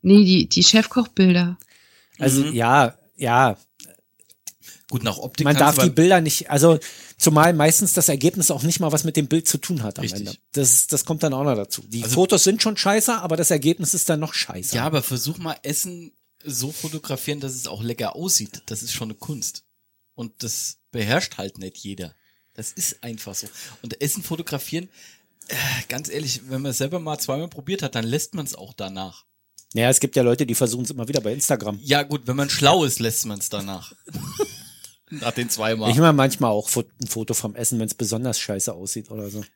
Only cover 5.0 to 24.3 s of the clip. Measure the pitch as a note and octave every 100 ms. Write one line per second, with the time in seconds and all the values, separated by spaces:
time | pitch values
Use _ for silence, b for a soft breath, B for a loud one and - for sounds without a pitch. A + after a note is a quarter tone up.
5 | A2+ G2 B2 - D3 C#3+ C#3+ C#3 C3 C#3+
6 | E3+ F#3 D#3+ - - C#3+ E3 D#3+ B B
7 | B B - D3+ E3 E3+ D3+ - F#3+ -
8 | D#3+ C#3 C#3+ - D#3 C#3+ D3 - E3 D3
9 | D#3+ D3+ C#3+ D#3+ D#3+ D3 - E3+ A2 -
10 | A2+ F#2+ G2+ F#2 _ C#3+ C3+ - - D3+
11 | - D#3+ D#3+ C3 C#3+ A2+ G2+ - - A2+
12 | A2+ B2+ F#3 G3+ F#3+ G#3+ A3 G#3+ G3 G#3+
13 | G#3 A3+ F3+ D#3+ E3+ D#3 D3 E3+ D#3+ -
14 | - D#3 D3+ - - F2+ F#2 A#2 C#3 D#3
15 | - B2+ C3+ E3+ E3 D#3 C#3 D3+ F#3 F3
16 | E3 _ _ _ D3+ B2+ C3 D#3 D#3+ D#3
17 | - C3+ - D3 C3+ B2+ - G2+ A#2 A#2
18 | A2 - F3+ - G#2 - - A2 A#2 -
19 | A2 G#2 - D3 - - _ _ _ _
20 | _ - A#2 _ A#2+ - - - _ A#2+
21 | G#2 C#3+ - - G2 - F#2+ - G2+ F#2+
22 | F2 _ _ _ _ - A2 - - -
23 | A#2+ A2+ - F#2+ A2 B B B A#2 A2+
24 | C#3+ G3+ -